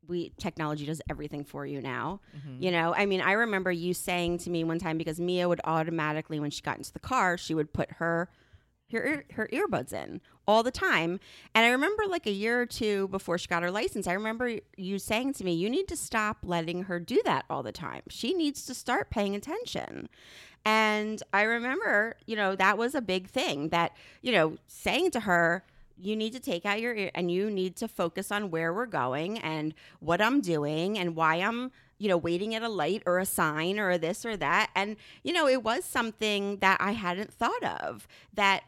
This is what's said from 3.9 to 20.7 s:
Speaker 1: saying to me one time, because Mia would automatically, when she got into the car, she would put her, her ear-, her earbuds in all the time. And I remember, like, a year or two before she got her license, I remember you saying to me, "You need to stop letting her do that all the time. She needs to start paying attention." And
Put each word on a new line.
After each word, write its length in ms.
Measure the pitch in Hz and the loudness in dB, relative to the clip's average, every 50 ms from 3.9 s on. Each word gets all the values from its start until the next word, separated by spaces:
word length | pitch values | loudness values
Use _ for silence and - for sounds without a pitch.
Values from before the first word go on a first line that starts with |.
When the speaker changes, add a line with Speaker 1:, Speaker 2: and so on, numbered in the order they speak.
| 175 | -2
Speaker 1:
saying 460 | - - 190 180 175 175 170 175 170 | -2 -2 -2 0 0 0 0 0 -2
to 120 | - 175 | -2 -2
me 140 | 175 165 165 | -2 0 0
one 140 | 165 165 170 | 0 0 -2
time, 180 | 185 160 160 | -2 -2 -2
because 240 | 160 160 160 156 175 | -2 -2 -4 -4 -2
Mia 260 | 175 180 180 180 175 175 | -2 0 2 2 2 2
would 100 | 175 - - | 2 0 0
automatically, 760 | 156 160 160 160 170 170 165 151 151 151 156 156 - 156 151 | 0 0 0 0 0 0 0 0 0 0 -2 -4 -4 -4 -4
when 100 | 147 147 | -4 -4
she 120 | - - - | -4 -6 -4
got 160 | 151 113 - | -6 -6 -6
into 140 | - - - | -8 -12 -12
the 40 | - | -12
car, 380 | - - 262 254 196 180 175 | -6 0 2 4 4 4 2
she 160 | 180 - - 160 | 2 -2 -2 0
would 200 | 160 151 - - | 0 0 0 0
put 160 | - 147 - - | -2 -2 -2 -2
her, 360 | - 165 170 170 165 180 - _ _ _ _ - - _ _ _ _ _ - | -2 0 2 2 2 0 -2 _ _ _ _ -20 -20 _ _ _ _ _ -8
her 140 | 233 226 - | -6 -2 -2
ear-, 180 | 277 311 285 - - - | -2 -2 -2 -4 -8 -8
her 160 | 220 214 - - | -6 -6 -4 -2
earbuds 400 | 311 415 339 190 - 131 - - | -2 0 0 0 -2 -2 -4 -6
in 300 | 87 69 - - - - _ _ _ _ | -8 -8 -8 -10 -12 -14 _ _ _ _
all 160 | - 214 226 226 | 4 4 4 4
the 80 | 262 | 2
time. 500 | - - 381 370 240 165 165 165 180 196 - - - - - - - | 0 0 2 2 4 4 2 2 -2 -4 -8 -12 -20 -20 -8 0 4
And 120 | 226 226 | 6 6
I 40 | 233 | 6
remember, 340 | 247 262 294 403 427 427 427 | 6 4 2 2 2 0 0
like, 200 | 392 359 339 - | 0 0 -2 -2
a 40 | 220 | -2
year 280 | 202 196 214 226 240 247 | -2 0 0 0 0 0
or 60 | 247 | 0
two 440 | 240 - - 233 214 202 196 196 190 | -2 -2 -2 0 0 2 0 0 0
before 280 | 190 196 - - 170 | -2 -4 -2 -2 -2
she 120 | 180 - - | -2 -2 0
got 140 | 180 170 175 | -2 0 0
her 80 | 175 | 0
license, 360 | 185 214 254 392 - 214 190 | 0 0 -2 -2 -2 -4 -2
I 80 | 185 175 | -2 -2
remember 440 | 196 220 220 220 226 247 240 226 - - _ _ - | -2 -2 -4 -4 -2 -2 -2 -4 -4 -8 _ _ -8
you 200 | 185 185 196 190 | -4 -4 -4 -4
saying 360 | - - 214 226 254 277 277 | -2 0 0 0 0 -2 -4
to 100 | - 196 | -2 -2
me, 80 | 180 170 | 0 0
"You 160 | 165 185 220 | 2 2 0
need 200 | 254 381 392 - | 0 0 -2 -2
to 80 | 349 | -6
stop 420 | - - - 226 220 214 208 220 - - | -8 -6 -2 -2 0 0 0 -2 -4 -4
letting 420 | 185 175 170 160 165 170 180 190 | -2 -2 0 0 -2 -2 -4 -4
her 140 | 190 175 175 | -4 -4 -6
do 220 | 165 175 240 415 494 | -4 0 2 2 2
that 180 | - 165 135 - - | 4 2 0 0 -2
all 120 | 143 135 123 | -4 -4 -4
the 100 | 107 - | -6 -8
time. 300 | - 160 - 64 - - - | -8 -8 -10 -10 -10 -14 -14
She 240 | - - - 247 381 | -10 -6 -4 -2 0
needs 320 | 349 320 285 269 - - | 0 0 -2 -2 -4 -8
to 80 | - 254 | -10 -10
start 360 | - - 247 247 302 277 - | -8 -4 -2 0 0 0 -2
paying 240 | - 226 202 196 202 | -2 -2 0 0 -2
attention." 760 | 202 - 285 339 453 494 - - - - - - - - - _ - - - - - - - - _ - | -4 -6 -6 -6 -6 -6 -6 -6 -6 -6 -8 -10 -12 -12 -14 _ -20 -20 -20 -20 -20 -20 -20 -12 _ 0
And 580 | 214 | 2